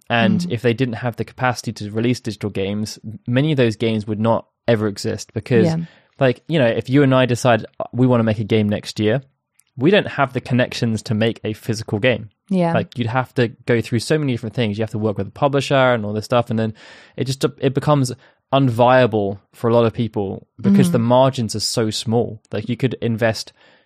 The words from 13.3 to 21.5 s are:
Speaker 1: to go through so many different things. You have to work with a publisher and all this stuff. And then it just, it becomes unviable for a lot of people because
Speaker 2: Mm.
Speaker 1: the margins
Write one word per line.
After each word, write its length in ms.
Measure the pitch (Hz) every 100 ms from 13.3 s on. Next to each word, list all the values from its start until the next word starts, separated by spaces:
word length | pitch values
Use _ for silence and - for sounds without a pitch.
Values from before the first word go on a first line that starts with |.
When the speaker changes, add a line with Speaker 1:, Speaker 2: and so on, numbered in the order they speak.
Speaker 1:
to 140 | - 117 - -
go 160 | 117
through 160 | - 117
so 200 | - 156
many 140 | 139
different 220 | 117 113
things. 240 | - 110 101
You 40 |
have 60 | 110
to 60 | 107
work 200 | 107 101
with 100 | 98
a 40 |
publisher 420 | - 143 139 131 135 127
and 120 | 120 104
all 80 |
this 100 | 107
stuff. 240 | - 120 -
And 100 | 113
then 140 | 110 - - - -
it 100 | -
just, 200 | 127 135 147 -
it 160 | 135
becomes 360 | 135 151 147 120 - _ _ _
unviable 840 | 135 131 113 123 127 120 107 101 98 _
for 160 | - 117
a 60 |
lot 100 | 117
of 80 | 113
people 540 | - 113 110 98 101 - -
because 300 | 196 202 180
Speaker 2:
Mm. 40 |
Speaker 1:
the 60 | 127
margins 560 | 117 123 135 131 110